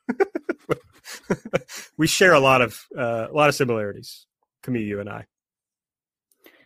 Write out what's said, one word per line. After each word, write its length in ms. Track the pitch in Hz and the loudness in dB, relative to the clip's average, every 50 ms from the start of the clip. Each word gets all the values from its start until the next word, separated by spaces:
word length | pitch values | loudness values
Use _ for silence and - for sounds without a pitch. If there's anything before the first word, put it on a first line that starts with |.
| _ - | _ -6
<laughs> 1900 | - - 392 403 - 311 - - - - _ - 160 - - _ _ _ _ - - - - - 190 - - 226 - 156 - - - - - - _ | -2 -2 -2 -2 -2 -6 -8 -8 -10 -8 _ -6 -6 -6 -6 _ _ _ _ -20 -20 -10 -6 -6 -6 -6 -4 -4 -4 -4 -4 -8 -16 -18 -18 -12 _
we 100 | - 156 | -2 -2
share 260 | 160 - - 196 185 | 0 2 4 6 6
a 80 | 165 143 | 6 6
lot 220 | 135 135 131 127 | 6 6 4 4
of, 240 | 123 110 - - - _ - | 2 0 -2 -8 -18 _ -8
uh, 320 | 147 123 117 117 113 113 - | -4 -4 -2 -2 -4 -4 -2
a 20 | |
lot 160 | 151 151 151 147 | 0 2 2 4
of 60 | 139 | 2
similarities, 720 | - 139 120 117 110 104 101 101 113 113 - - - _ _ _ _ _ _ _ _ | 2 0 0 0 -2 -2 -4 -8 -10 -14 -18 -20 -20 _ _ _ _ _ _ _ _
Kamiyu 380 | - 135 123 117 107 104 101 101 | -8 -6 -4 -4 -4 -4 -6 -6
and 80 | 101 101 | -8 -10
I. 180 | 107 110 110 - _ _ _ _ _ _ _ _ _ _ _ _ _ _ _ _ _ _ _ _ _ _ - - _ _ _ | -12 -12 -14 -18 _ _ _ _ _ _ _ _ _ _ _ _ _ _ _ _ _ _ _ _ _ _ -20 -20 _ _ _